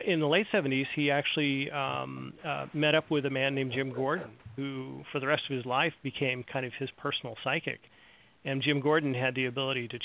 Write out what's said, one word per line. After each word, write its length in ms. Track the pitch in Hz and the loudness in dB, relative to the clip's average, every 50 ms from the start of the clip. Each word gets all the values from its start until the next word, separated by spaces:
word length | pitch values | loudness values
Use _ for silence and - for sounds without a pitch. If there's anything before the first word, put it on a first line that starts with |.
| - | 2
in 160 | - 175 160 | 2 2 4
the 60 | 156 | 4
late 220 | 143 160 190 220 - | 4 4 4 4 4
seventies, 360 | - 202 147 135 131 135 139 - - | 2 2 2 2 2 0 0 0 0
he 160 | 151 147 143 | 0 2 4
actually, 580 | 143 143 139 - - 160 147 139 139 135 139 - | 4 2 2 0 0 2 2 2 2 0 -2 -2
um, 640 | 147 143 135 135 135 135 131 135 135 131 131 131 - - - | -2 -2 -2 -2 -2 -4 -4 -6 -6 -8 -10 -10 -12 -10 -6
uh, 220 | 156 139 139 139 139 - | -4 -4 -4 -4 -4 0
met 220 | 147 151 151 151 | 2 4 6 6
up 160 | 160 - - | 4 4 4
with 160 | 160 147 135 139 | 2 2 2 2
a 20 | |
man 240 | 135 131 135 139 139 | 0 2 0 2 2
named 200 | 139 135 127 120 | 0 0 0 0
Jim 180 | 135 135 131 120 | -2 -2 -2 -2
Gordon, 380 | 127 131 135 160 185 - 113 - - - - - | -2 0 0 0 -2 -4 -8 -14 -18 -18 -14 -8
who 480 | 135 139 139 135 131 131 135 131 135 147 - | -8 -6 -6 -6 -8 -8 -10 -10 -12 -10 -8
for 80 | - 143 | -6 -4
the 80 | 135 139 | 0 0
rest 160 | 151 147 - - | 0 0 0 -2
of 60 | 135 | -4
his 120 | 127 117 127 | -4 -2 0
life 260 | 123 135 160 165 - - | 2 2 2 2 0 -4
became 420 | - 135 - - 143 131 127 127 117 - | -8 -6 -4 -2 0 0 0 -2 -4 -6
kind 140 | - 131 131 | -4 -4 -4
of 60 | 120 - - | -4 -6 -6
his 100 | 139 127 - - | -8 -8 -8 -6
personal 380 | - 143 - - - 120 110 - - | -6 -4 -4 -4 -6 -8 -10 -6 -2
psychic. 360 | 135 139 - - 135 - - - - _ - - - - - - - _ _ - | -2 -2 0 -2 -4 -6 -8 -12 -20 _ -20 -20 -20 -20 -20 -20 -20 _ _ -6
And 200 | 143 135 135 123 | -2 -2 0 2
Jim 160 | 151 147 143 | 4 4 4
Gordon 320 | 131 147 156 160 151 139 131 | 4 4 4 4 4 2 0
had 220 | 123 131 131 127 | 2 0 0 0
the 100 | 131 131 | 0 -2
ability 420 | 123 120 139 135 131 131 127 120 113 | -2 -2 -2 -2 -2 -2 -2 -4 -6
to 100 | 123 120 | -6 -4